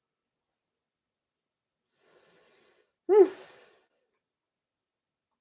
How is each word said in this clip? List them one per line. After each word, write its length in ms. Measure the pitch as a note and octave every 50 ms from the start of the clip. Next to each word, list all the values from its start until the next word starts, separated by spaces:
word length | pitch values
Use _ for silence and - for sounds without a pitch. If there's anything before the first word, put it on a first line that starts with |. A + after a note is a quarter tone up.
| _ _ _ _ _ _ _ _ _ _ _ _ _ _ _ _ _ _ _ _ _ _ _ _ _ _ _ _ _ _ _ _ _ _ _ _ _ - - - - - - - - - - - - - - - - - - - - - - _ - -
Üf. 480 | F#4+ G#4+ F#4 - - - - - - - - - - - - - - - - - - - _ _ _ _ _ _ _ _ _ _ _ _ _ _ _ _ _ _ _ _ _ _ - _